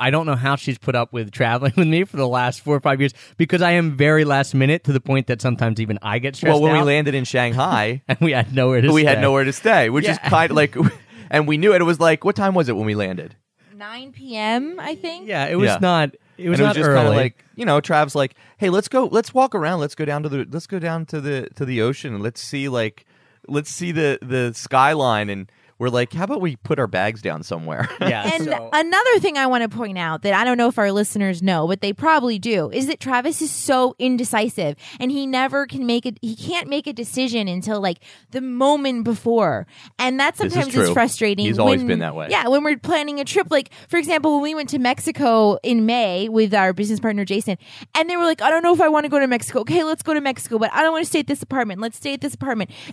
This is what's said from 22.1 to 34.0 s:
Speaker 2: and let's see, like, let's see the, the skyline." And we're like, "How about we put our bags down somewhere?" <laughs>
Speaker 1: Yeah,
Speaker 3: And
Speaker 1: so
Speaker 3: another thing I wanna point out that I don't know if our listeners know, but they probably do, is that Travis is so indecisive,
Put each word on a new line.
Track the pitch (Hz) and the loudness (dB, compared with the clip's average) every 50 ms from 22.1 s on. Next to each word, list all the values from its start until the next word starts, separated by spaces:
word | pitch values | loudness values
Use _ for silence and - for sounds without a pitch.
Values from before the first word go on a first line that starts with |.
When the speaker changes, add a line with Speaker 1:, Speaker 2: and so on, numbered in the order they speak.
| 110 | -8
Speaker 2:
and | 101 | -6
let's | 101 117 - - | -6 -6 -8 -8
see, | - - - 139 139 139 | -12 -8 -6 -6 -4 -2
like, | 127 120 110 104 - - _ _ _ _ _ _ _ _ - - | -2 -2 -2 -4 -6 -12 _ _ _ _ _ _ _ _ -12 -6
let's | 135 147 147 - | -6 -6 -4 -6
see | - - 175 175 | -10 -8 -6 -4
the, | 160 160 156 143 135 - | -2 0 0 0 0 -2
the | - 123 131 127 123 120 117 | -4 -4 -2 -2 -2 -2 -4
skyline." | - - - 135 131 135 143 160 151 135 123 110 104 104 101 | -8 -10 0 2 4 4 4 4 2 2 2 0 0 -2 -4
And | 101 98 95 - _ _ _ _ _ _ | -6 -10 -12 -14 _ _ _ _ _ _
we're | 120 127 | -4 -2
like, | 120 123 123 - | 0 -2 -2 -2
"How | - 165 185 | -4 -6 -6
about | 196 294 214 | -4 -4 -4
we | 185 165 127 | -4 -6 -6
put | - - - 156 143 | -8 -6 -4 -2 -2
our | 123 | -2
bags | 95 92 92 98 107 113 107 | -2 -2 -2 -2 -2 -4 -4
down | 104 92 78 78 | -6 -6 -6 -6
somewhere?" | 80 - - 82 80 80 73 - 123 - - | -8 -8 -10 -8 -8 -8 -6 -6 -6 -6 -6
<laughs> | - | -8
Speaker 1:
Yeah, | - - 117 107 - - 320 | -8 -8 -6 -8 -6 -6 -4
Speaker 3:
And | 320 320 | -4 -4
Speaker 1:
so | 311 311 - - - | -6 -6 -8 -6 -2
Speaker 3:
another | 294 302 320 339 370 392 480 508 480 392 | -2 -2 0 2 0 2 2 4 2 2
thing | - 392 302 277 | 2 0 0 0
I | 269 | 0
wanna | 254 254 240 233 214 | 0 0 0 -2 -4
point | 202 226 240 202 190 | -6 -8 -8 -8 -6
out | 180 170 160 160 - | -6 -6 -6 -6 -4
that | - 202 196 | -2 0 2
I | 196 233 | 2 2
don't | 254 247 240 | 2 2 2
know | 233 240 | 2 2
if | - 233 | 2 2
our | 208 202 | 0 0
listeners | 196 208 208 - - 214 202 190 180 165 | 0 0 -2 -2 -2 -2 -2 -2 -2 -2
know, | 180 190 180 160 156 | 0 0 0 0 0
but | 165 196 196 | -2 -2 -4
they | - 202 202 | -4 -6 -6
probably | - 285 320 320 294 247 247 226 196 | -2 0 2 2 2 2 -2 -4 -4
do, | 175 233 220 185 151 202 | -2 -2 0 0 -2 -2
is | - 262 262 277 | -4 -4 -4 -4
that | 320 - | -4 -6
Travis | - 262 254 247 247 320 320 - | -4 -2 -2 0 0 -2 -2 -2
is | 320 285 | -4 -6
so | - - - - 269 254 254 254 - | -6 -6 0 0 2 2 2 0 0
indecisive, | - | -2